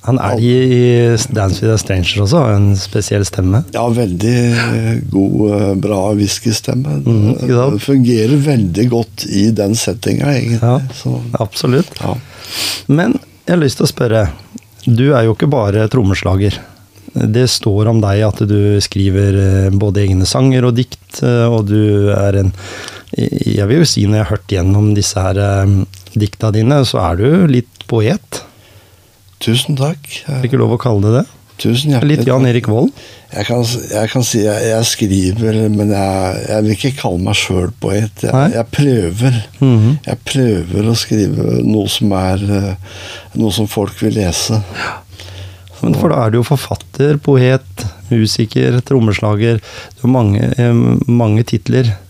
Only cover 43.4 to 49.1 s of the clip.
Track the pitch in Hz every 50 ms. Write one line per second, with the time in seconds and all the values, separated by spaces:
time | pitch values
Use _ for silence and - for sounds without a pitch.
43.4 | 113 110 98 123 110 104 - 113 101 95 - - 110 110 107 113 101 87 82 -
44.4 | - - 113 110 101 92 92 - - - - - - - - - - - - -
45.4 | - - - - - - - - - - - - - 175 147 143 120 110 107 120
46.4 | 120 - 147 131 - - 120 - - - - - 135 147 147 143 - - 139 131
47.4 | 127 127 131 131 - - - - - 101 - - - - 120 113 110 107 - -
48.4 | 120 104 - 131 127 131 123 123 120 - 139 131 113 110